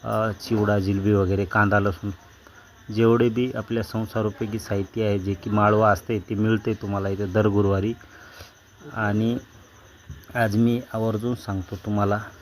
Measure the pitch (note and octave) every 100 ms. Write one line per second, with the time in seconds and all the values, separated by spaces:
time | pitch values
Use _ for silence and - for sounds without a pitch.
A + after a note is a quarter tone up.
0 | A2+ A2 A2 G2+ - A2 G#2 G#2 F#2+ G2
1 | G2 G#2 F#2 G2 F#2+ G#2+ G#2 G2+ G2+ F#2
2 | G2+ F#2+ - - - - - - - A2
3 | A2+ A#2 A#2+ A2+ B2+ A#2 G#2+ A#2 G#2 A2+
4 | A2 A2+ G#2+ G2+ A2 G#2+ - G2 F#2+ A#2
5 | G#2+ G2+ F#2 F#2+ - G#2+ G#2 G#2+ A2 F#2+
6 | - A2 - G2+ A2 A2 A2 G#2+ G2+ G2+
7 | G2 G2 G2+ G2 G#2+ G2+ G2 F#2+ G2+ A#2
8 | - - - - - _ _ _ D3 A2+
9 | G#2 G#2 A2+ B2 - - - - - -
10 | - - - B2 A2+ G#2 A#2 A#2+ - A2+
11 | A2+ G#2+ A#2 B2 - G2 F2+ G2 - G#2
12 | G2+ G#2 G#2+ -